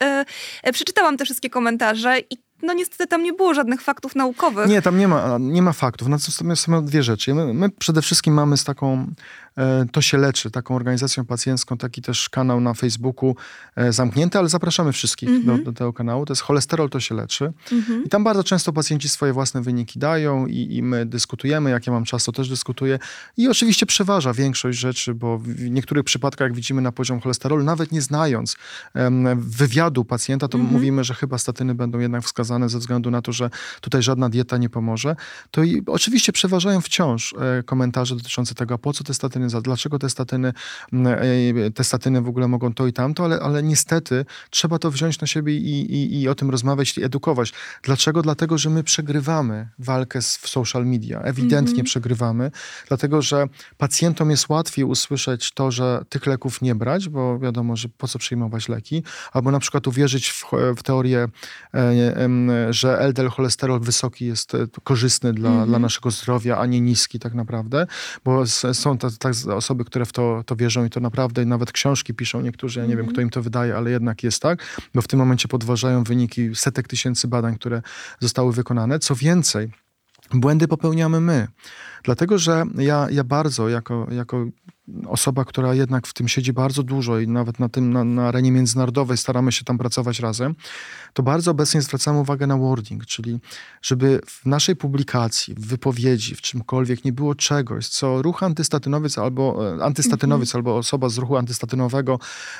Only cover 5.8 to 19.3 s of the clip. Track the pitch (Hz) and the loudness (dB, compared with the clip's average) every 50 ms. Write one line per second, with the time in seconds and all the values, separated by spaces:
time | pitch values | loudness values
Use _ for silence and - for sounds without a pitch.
5.8 | - 123 113 - 117 131 147 147 - - 147 - 170 170 170 156 - 165 170 165 | 0 0 0 0 0 0 0 0 0 -4 -4 -4 -2 -2 0 0 2 2 2 2
6.8 | 151 143 143 156 135 117 113 104 - - 139 156 165 135 110 135 190 202 196 - | 2 2 2 2 4 2 2 0 0 0 0 0 0 0 0 2 2 0 0 -2
7.8 | - - 160 156 147 - 170 - - 165 151 151 147 147 147 135 - - 139 - | 0 2 2 2 2 2 2 2 4 4 4 6 6 4 4 2 2 -2 -4 -2
8.8 | 143 135 131 131 131 - 156 - - - - - - - - - 131 131 131 131 | 0 0 0 0 -2 -4 -8 -12 -16 -20 -20 -20 -20 -12 -4 -2 0 2 4 2
9.8 | 127 120 - 156 139 - - 139 139 139 127 - - 113 107 127 120 - 131 127 | 2 2 2 2 2 4 4 4 4 4 2 0 -4 -6 -6 -6 -4 -2 -2 -2
10.8 | 120 127 127 123 135 131 - - 123 113 123 117 - 135 131 123 - - 131 117 | 0 0 0 0 0 -2 -2 -2 -4 -4 -4 -4 -2 0 -2 -2 -2 -4 -6 -6
11.8 | - 123 120 - 120 - 120 - - - - 135 131 127 123 120 123 120 117 - | -6 -8 -8 -8 -6 -4 -4 -4 -4 -2 0 0 2 2 2 2 2 2 0 0
12.8 | - 123 113 113 120 131 123 - - 131 123 - - - - - - - - - | 0 -2 -2 0 -4 -4 -2 0 0 0 0 0 -6 -20 -20 -20 -20 -10 -2 0
13.8 | 123 123 113 117 127 120 104 139 160 175 - 202 185 160 165 175 170 170 160 - | 0 2 2 2 2 2 2 2 2 2 2 2 2 2 2 0 0 0 0 0
14.8 | 170 147 131 - - 113 - - - 123 247 254 233 - 117 262 320 - 117 - | 0 0 0 0 -2 -4 -4 -2 0 2 2 2 4 2 2 2 0 -2 -6 -4
15.8 | 127 120 117 - 120 117 117 131 147 143 139 - - - 143 143 131 - 170 160 | -4 -4 -4 -4 -4 -2 -2 -2 -2 -4 -4 -4 0 2 2 2 2 0 0 0
16.8 | 156 135 - 135 117 - 113 107 113 110 - - 139 156 165 - - - 240 240 | 0 0 -2 -4 -4 -4 -4 -6 -6 -6 -4 -4 -4 -4 -6 -8 -6 -2 0 0
17.8 | 214 233 226 233 277 - - 208 208 220 214 196 180 - 196 175 - - 147 156 | 0 0 -2 -2 -2 0 2 2 4 4 2 2 2 2 2 0 0 0 0 0
18.8 | 151 - 156 147 139 143 - - 147 139 | 0 0 0 -2 0 -2 -2 0 0 0